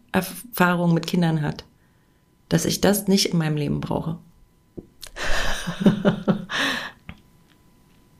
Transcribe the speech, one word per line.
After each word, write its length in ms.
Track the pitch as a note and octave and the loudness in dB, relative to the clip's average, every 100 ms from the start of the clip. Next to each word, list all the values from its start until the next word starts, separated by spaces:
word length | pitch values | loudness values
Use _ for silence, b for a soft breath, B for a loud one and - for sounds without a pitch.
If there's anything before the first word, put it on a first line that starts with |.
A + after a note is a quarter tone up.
| _ | _
Erfahrung 840 | F#3+ F3+ - - - F3+ F3 F3 E3 | -4 -2 -10 -14 0 2 4 2 2
mit 100 | E3 | 0
Kindern 340 | F3+ E3 D#3+ | 0 2 0
hat, 200 | D3 D#3 - _ _ _ _ _ _ _ _ | -2 -6 -14 _ _ _ _ _ _ _ _
dass 160 | E3 - | 0 0
ich 160 | E3 | 2
das 260 | F#3+ G3+ G3+ | 2 2 2
nicht 240 | G3 - | 2 2
in 60 | E3+ | 0
meinem 180 | D#3 D3+ | 0 -2
Leben 240 | C#3+ D3 | -2 -4
brauche. 360 | - - D#3+ E3 - - - _ _ - - _ - B B B B B B B | -2 -4 -4 -8 -12 -20 -20 _ _ -20 -20 _ -18 B B B B B B B
<laughs> 340 | G3+ - G3+ - - - - B C4+ A#3+ B B - - _ _ _ _ _ _ _ _ _ _ | 2 4 0 0 -2 -2 -2 B -2 -4 B B -20 -20 _ _ _ _ _ _ _ _ _ _